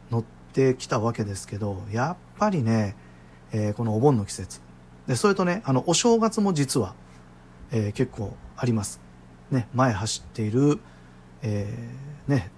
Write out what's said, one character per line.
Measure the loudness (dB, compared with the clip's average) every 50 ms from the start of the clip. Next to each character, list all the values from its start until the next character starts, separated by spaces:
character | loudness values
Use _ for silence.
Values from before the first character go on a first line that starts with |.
| -8 -4
乗 | -4 -4
っ | -4 -4 -12 -20 -14 -4
て | 0 2 4 4 2
き | 0 -2
た | -4 -2 0
わ | 0 -2
け | -2 -2 -4
で | -4 -6
す | -8 -10 -10
け | -8 -6
ど、 | -4 -4 -6 -6 -8 -6
や | -4 -2 -2 -2
っ | -4 -8 -12 -10 -2 0
ぱ | 0 2
り | 2 2
ね、 | 2 2 2 2 2 0 -4 -10 -16 -20 -20 -20 -20 -20 -20 -20 -12 -6
え | -4 -2 -2 -2
ー、 |
こ | -2 -2 -2
の | -2 2
お | 4
盆 | 4 4 4
の | 4 0
季 | -4 -8
節。 | -10 -10 -12 -12 -18 -20 -20 -20 -20 -20 -20 -20 -12 -6 -4
で、 | -2
そ | 2 4
れ | 4 4
と | 4 2
ね、 | 0 0 -2 0
あ | 0
の、 | 0 2 2 2
お | 2
正 | 4 6 6 6 6
月 | 4 2 2 2
も | 0 2
実 | 2 2 0 0 0 0
は、 | -2 -2 -6 -14 -20 -20 -20 -20 -20 -20 -20 -20 -20 -20 -20 -20 -10 -4
え | -2 -2 -2 0
ー、 |
結 | 0 -2 -2 -2
構 | -2 -8 -8 -8 -10 -12 -18 -16 -8
あ | -4 0
り | 0
ま | 0 0 -2
す。 | -4 -10 -12 -18 -20 -20 -20 -20 -20 -20 -16 -8 -4
ね、 | -2 -2 -2 -2 0
前 | 2 2 2
走 | 2 0 -4 -4 -6 -6 -10
っ | -10
て | -6 -4
い | -2 0
る、 | 2 4 4 4 2 2 -4 -16 -20 -20 -20 -20 -20 -20 -20 -20 -16 -8
え | -6 -4 -4 -4 -4 -6 -8 -10 -10 -12 -12 -14 -14 -14 -14 -8 -2 0
ー、 |
ね、 | 0 0 0 -4 -10